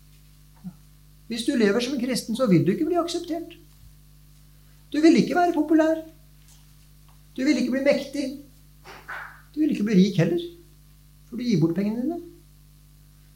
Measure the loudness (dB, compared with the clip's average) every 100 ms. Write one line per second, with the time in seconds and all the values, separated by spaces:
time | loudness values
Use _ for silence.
0 | -20 -20 -20 -20 -20 -20 -20 -20 -20 -20
1 | _ -20 -12 -6 -2 2 2 2 -2 -4
2 | -4 -4 -4 -4 2 4 2 0 0 -2
3 | -2 -6 -8 -10 -10 -20 -20 _ -20 -20
4 | _ _ _ _ _ _ _ _ _ 2
5 | 4 6 4 2 2 2 2 4 4 0
6 | -4 -20 -20 -20 -20 -20 -20 -20 _ -20
7 | _ _ -20 -4 0 0 0 0 2 0
8 | -2 -8 -8 -10 -18 -20 -20 -20 -20 -20
9 | -16 -16 -16 -20 -16 -4 -2 0 2 4
10 | 4 4 0 0 -6 -14 -20 -20 -20 -20
11 | -20 _ -14 -8 -2 0 2 0 -4 -4
12 | -6 -6 -10 -20 -20 -20 -20 -20 -20 -20
13 | -20 _ -20